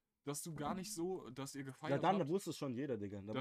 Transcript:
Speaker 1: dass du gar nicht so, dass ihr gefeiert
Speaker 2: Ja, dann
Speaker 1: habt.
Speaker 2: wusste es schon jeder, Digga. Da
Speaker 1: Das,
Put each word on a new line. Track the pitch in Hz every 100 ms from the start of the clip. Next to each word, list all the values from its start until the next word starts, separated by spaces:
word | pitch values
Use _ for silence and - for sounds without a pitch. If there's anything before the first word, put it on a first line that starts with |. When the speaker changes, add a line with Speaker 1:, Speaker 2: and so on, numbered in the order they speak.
| _ _
Speaker 1:
dass | 143 147
du | 170
gar | 147 147
nicht | 185 214
so, | 165 175 185 -
dass | 127 135
ihr | 135
gefeiert | 139 131 151 139
Speaker 2:
Ja, | 165
dann | 196
Speaker 1:
habt. | 143
Speaker 2:
wusste | 190 180
es | -
schon | 139
jeder, | 120 147 113
Digga. | 101 101
Da | 98
Speaker 1:
Das, | 127